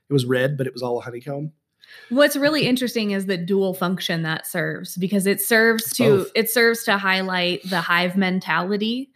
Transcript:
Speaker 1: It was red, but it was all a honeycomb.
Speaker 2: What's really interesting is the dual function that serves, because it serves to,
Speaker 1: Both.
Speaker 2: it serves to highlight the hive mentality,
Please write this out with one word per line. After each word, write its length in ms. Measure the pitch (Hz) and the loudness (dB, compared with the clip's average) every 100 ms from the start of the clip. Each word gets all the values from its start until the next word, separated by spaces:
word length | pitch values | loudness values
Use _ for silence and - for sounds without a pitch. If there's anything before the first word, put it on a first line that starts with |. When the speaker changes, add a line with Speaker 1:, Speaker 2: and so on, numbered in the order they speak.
| - | -2
Speaker 1:
It 40 | |
was 120 | 139 | 0
red, 320 | 123 127 139 139 | 2 0 0 -2
but 100 | 131 | -6
it 40 | |
was 80 | 120 | -4
all 180 | 123 120 | -4 -4
a 20 | |
honeycomb. 500 | 123 120 139 139 151 - _ _ - - - | -6 -12 -10 -10 -10 -14 _ _ -20 -20 -2
Speaker 2:
What's 260 | 247 294 285 | 2 2 4
really 280 | 285 294 | 2 2
interesting 460 | 247 247 247 233 208 | 2 0 0 -2 -2
is 140 | 196 | -2
the 100 | 190 180 | -2 -4
dual 360 | 175 196 190 | 0 0 0
function 500 | 180 180 180 - 165 | 0 -2 -2 -4 -4
that 240 | 160 160 - | -2 -6 -6
serves, 480 | 175 156 156 185 | -4 -4 -6 -10
because 320 | 180 185 202 190 | -6 0 0 2
it 140 | 196 | 0
serves 500 | - 226 226 226 - - | 2 4 4 2 -2 2
to, 220 | 226 196 | 4 4
Speaker 1:
Both. 120 | - | 2
Speaker 2:
it 160 | 220 220 | -2 0
serves 340 | 240 233 226 | 2 2 2
to 120 | - 196 | 0 0
highlight 640 | 196 190 190 180 180 175 185 | 2 0 0 0 0 -2 -2
the 120 | 180 | -4
hive 340 | 170 175 180 | 0 2 2
mentality, 960 | 190 185 185 165 160 180 208 220 247 269 | 2 0 0 0 -2 0 -2 -2 -4 -8